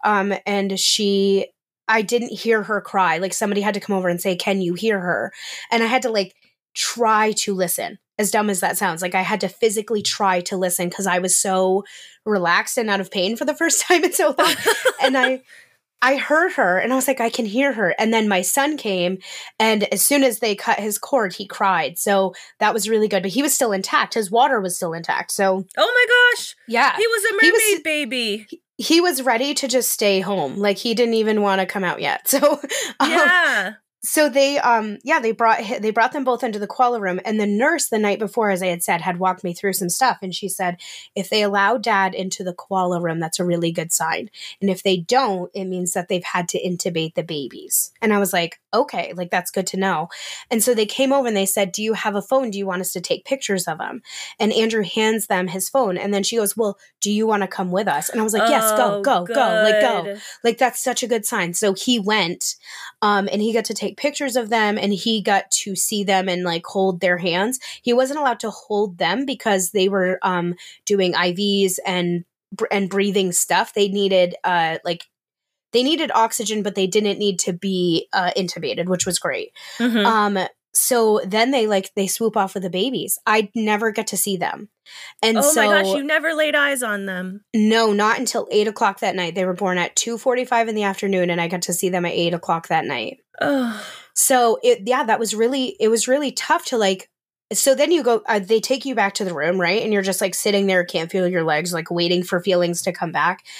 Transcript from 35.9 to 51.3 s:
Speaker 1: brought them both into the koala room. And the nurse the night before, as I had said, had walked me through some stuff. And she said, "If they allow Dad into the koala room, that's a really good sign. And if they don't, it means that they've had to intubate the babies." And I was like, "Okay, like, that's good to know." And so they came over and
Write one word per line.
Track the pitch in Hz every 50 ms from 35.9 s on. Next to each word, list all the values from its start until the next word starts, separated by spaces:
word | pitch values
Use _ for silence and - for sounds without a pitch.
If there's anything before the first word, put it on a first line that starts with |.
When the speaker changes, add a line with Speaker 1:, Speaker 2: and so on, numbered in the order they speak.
Speaker 1:
brought | 208 233 226 247 -
them | 294 262
both | 262 240 233 269
into | 233 202 208
the | 208 196
koala | - - 247 247 247 226
room. | 202 185 175 185 -
And | 226 220 214
the | 208
nurse | 208 202 208 254 302 339 294 - -
the | 226 214
night | 214 202 196 214
before, | 220 196 - 240 220 202
as | 190 175 190
I | 180
had | 170 175 -
said, | - 180 170
had | 165 185 180 175
walked | 185 185 180 180 -
me | 175 170
through | - - 196 190
some | - 190 175
stuff. | - - 254 247 - - 196
And | 185 175
she | - 208 185
said, | - - 185 180 175 - - - - - - - -
"If | 202 185 -
they | 208 214 208
allow | 202 196 202 196 202 240 254
Dad | 208 233 208 196 190 185 180
into | - 185 185 - - 190
the | 180 175
koala | - - - 190 185 185 180 180 170
room, | 175 165 160 165
that's | 165 160 - -
a | 175
really | 175 175 170 170 165 165
good | 175 165 165 -
sign. | - 165 160 165 - 240 214 _ - - - - -
And | - 196
if | 185 180 -
they | 202 185 180
don't, | 165 - 240 254 269 220 190 180 180 - -
it | 196 190
means | 185 185 180 180 175 -
that | 190 175 -
they've | 196 175 175
had | - - 180 175 -
to | - - -
intubate | 185 180 170 - 180 170 165 160 160 -
the | 180 160
babies." | 165 160 147 139 - - - - - - - - - _ -
And | 226 220 208
I | 202
was | 202 185 -
like, | 175 170 170 - _ _ - -
"Okay, | 160 277 - - 185 - - -
like, | 175 180 170
that's | - 180 175 -
good | - 196 185 -
to | -
know." | 190 196 196 175 156 160 - - - - - - - - - 247
And | 226 -
so | 254 240
they | 214 214
came | 208 - - 269 262 269
over | 277 254
and | 240